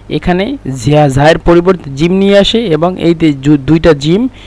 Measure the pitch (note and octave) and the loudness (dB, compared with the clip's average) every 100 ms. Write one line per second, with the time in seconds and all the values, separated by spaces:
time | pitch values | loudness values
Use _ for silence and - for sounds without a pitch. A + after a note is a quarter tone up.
0 | - D3+ - F3+ G#3 C#4 - C3 A#2+ D3+ | -12 -8 -4 -2 -4 -6 -10 -8 0 2
1 | D3 C3 D3 E3+ - E3+ F3 F3+ C#3 C3+ | 2 2 2 2 2 2 2 -2 -6 -4
2 | E3+ F#3+ G3 G3+ G3 A3+ A#3 D3+ E3+ F#3 | -2 0 2 2 2 0 -2 -2 -2 -2
3 | D#3+ E3+ D#3+ C#3 C3+ D3+ C3+ D#3+ E3+ D3 | -2 0 0 0 0 0 2 0 2 0
4 | D3 F#3 B3+ - | 0 -2 -2 -8